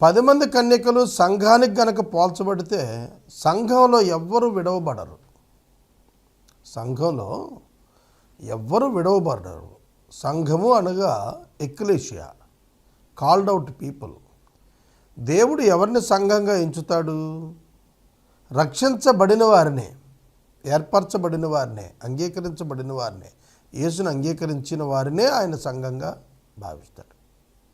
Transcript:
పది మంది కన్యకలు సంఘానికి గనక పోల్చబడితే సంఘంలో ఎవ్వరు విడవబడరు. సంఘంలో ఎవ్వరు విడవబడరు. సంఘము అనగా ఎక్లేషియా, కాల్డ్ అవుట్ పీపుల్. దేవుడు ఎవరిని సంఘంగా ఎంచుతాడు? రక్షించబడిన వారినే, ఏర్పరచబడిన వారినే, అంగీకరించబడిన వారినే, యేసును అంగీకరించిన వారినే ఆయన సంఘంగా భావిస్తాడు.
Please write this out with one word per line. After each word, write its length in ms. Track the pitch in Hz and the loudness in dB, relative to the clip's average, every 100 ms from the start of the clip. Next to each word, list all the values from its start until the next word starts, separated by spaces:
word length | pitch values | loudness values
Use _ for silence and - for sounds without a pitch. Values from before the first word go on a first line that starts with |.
పది 180 | 165 190 | 4 6
మంది 280 | 254 285 285 | 6 4 4
కన్యకలు 580 | 247 240 240 240 240 240 | 2 4 2 4 2 0
సంఘానికి 720 | - 180 202 208 233 247 202 | 2 2 2 4 6 4 2
గనక 340 | 226 220 208 | 0 0 -2
పోల్చబడితే 1000 | 170 180 175 196 190 175 202 127 113 120 - _ | 0 0 0 -4 -4 -4 -6 -6 -8 -12 -18 _
సంఘంలో 720 | - 156 185 226 247 254 240 | -4 -2 0 2 4 6 6
ఎవ్వరు 460 | 196 165 170 226 233 | 4 0 0 0 0
విడవబడరు. 720 | 196 175 185 160 113 82 - _ _ _ _ _ _ _ _ _ _ _ _ _ _ - | 0 -2 -2 -4 -8 -10 -18 _ _ _ _ _ _ _ _ _ _ _ _ _ _ -18
సంఘంలో 840 | - 120 127 165 143 101 - - 262 _ _ _ _ _ _ _ _ | -12 -10 -4 -2 -2 -8 -10 -12 -18 _ _ _ _ _ _ _ _
ఎవ్వరు 460 | 107 113 110 196 277 | -12 -10 -2 -2 0
విడవబడరు. 920 | 214 170 196 165 123 90 82 82 - _ _ _ | 0 2 2 0 -6 -10 -16 -20 -20 _ _ _
సంఘము 600 | - 135 156 156 160 220 | -10 -6 -4 -2 0 4
అనగా 720 | 240 180 185 190 117 101 - - _ | 2 2 -2 -2 -2 -6 -10 -16 _
ఎక్లేషియా, 680 | 147 - 208 180 - 95 78 - _ _ _ _ _ _ _ - | -12 -6 0 0 -2 -14 -18 -20 _ _ _ _ _ _ _ -4
కాల్డ్ 320 | 139 180 196 | 2 4 4
అవుట్ 200 | 190 131 - | 0 -2 -12
పీపుల్. 320 | 135 139 98 - _ _ _ _ _ _ _ _ _ - | -14 -14 -18 -20 _ _ _ _ _ _ _ _ _ -12
దేవుడు 440 | 117 170 240 302 | -2 2 2 4
ఎవరిని 380 | 233 175 208 240 | 4 4 2 0
సంఘంగా 560 | - 196 196 208 202 202 | 2 0 2 2 2 0
ఎంచుతాడు? 960 | 165 165 160 170 160 156 156 160 160 170 _ _ _ _ _ _ _ _ _ | -2 -6 -4 -2 -2 -6 -8 -10 -14 -18 _ _ _ _ _ _ _ _ _
రక్షించబడిన 920 | 123 151 - 262 240 - 214 196 220 | -2 -2 0 0 2 2 4 4 4
వారినే, 480 | 226 202 151 139 98 - _ _ _ _ _ _ 135 | 6 6 6 0 -8 -16 _ _ _ _ _ _ -2
ఏర్పరచబడిన 800 | 151 156 202 196 208 175 160 160 | -2 2 -2 0 -4 -4 -4 -2
వారినే, 440 | 151 127 107 98 - | -2 -4 -8 -16 -14
అంగీకరించబడిన 880 | 120 135 175 180 175 156 160 131 131 | -10 -6 -6 -6 -10 -10 -10 -10 -8
వారినే, 380 | 135 117 95 90 _ _ _ _ | -8 -8 -10 -20 _ _ _ _
యేసును 360 | 123 160 165 185 | -6 -4 -2 -4
అంగీకరించిన 720 | 139 147 160 165 147 131 156 | -2 -4 -4 -6 -6 -8 -8
వారినే 440 | 147 135 135 160 247 | -4 -2 -2 0 0
ఆయన 300 | 262 190 156 | 0 -2 -6
సంఘంగా 640 | 147 127 131 127 156 - _ _ _ - | -8 -8 -8 -8 -10 -12 _ _ _ -18
భావిస్తాడు. 640 | 98 76 _ - - _ _ _ _ _ _ | -16 -16 _ -20 -20 _ _ _ _ _ _